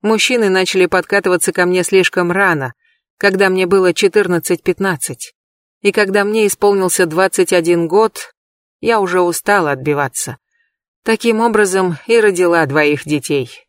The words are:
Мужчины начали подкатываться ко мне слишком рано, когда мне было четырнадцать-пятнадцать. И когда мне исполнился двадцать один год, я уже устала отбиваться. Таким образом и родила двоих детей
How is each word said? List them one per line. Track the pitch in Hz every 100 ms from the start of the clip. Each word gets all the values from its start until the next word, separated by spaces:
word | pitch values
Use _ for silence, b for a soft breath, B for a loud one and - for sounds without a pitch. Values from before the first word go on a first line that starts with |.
Мужчины | 208 220 - 254 214
начали | 185 185 190 180
подкатываться | 185 170 202 190 180 -
ко | 180 180
мне | 180
слишком | 175 190 175 - 175
рано, | 180 196 160 131 - _ _ _ _
когда | 202 190 196
мне | 185 185
было | 196 185
четырнадцать-пятнадцать. | 170 202 214 190 175 - 175 - 180 196 170 - 160 - _ _ _ _ _
И | 202
когда | 202 208 196
мне | 202 214 208
исполнился | - 202 202 185 - 180
двадцать | 156 185 - 180
один | 180 165 175 165
год, | 185 220 - - _ _ _ _ _
я | - 226
уже | 190 180
устала | 175 170 - 208 160
отбиваться. | 139 143 147 139 - - 127 _ _ _ _ _ _
Таким | - 220 233 220
образом | 233 214 208 185 185 165 -
и | 233
родила | 214 180 180 170 151
двоих | 143 151 147 -
детей | 147 - 143 123 -